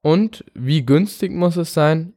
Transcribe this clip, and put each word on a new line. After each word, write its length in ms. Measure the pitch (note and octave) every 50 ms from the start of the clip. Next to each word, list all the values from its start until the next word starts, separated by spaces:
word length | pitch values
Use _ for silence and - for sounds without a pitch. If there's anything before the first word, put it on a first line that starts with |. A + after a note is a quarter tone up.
| -
Und 420 | D3+ D#3+ F#3 G#3+ A3 - - - _ _
wie 320 | - B2 C3 D3+ D#3 B2+
günstig 460 | B2 C#3 D#3 G3+ G3+ - - G#3 F#3
muss 260 | - F3 F3 F3 E3+
es 160 | F3+ E3+ - -
sein? 400 | E3 D3+ D3+ D#3+ D#3+ E3 F3 -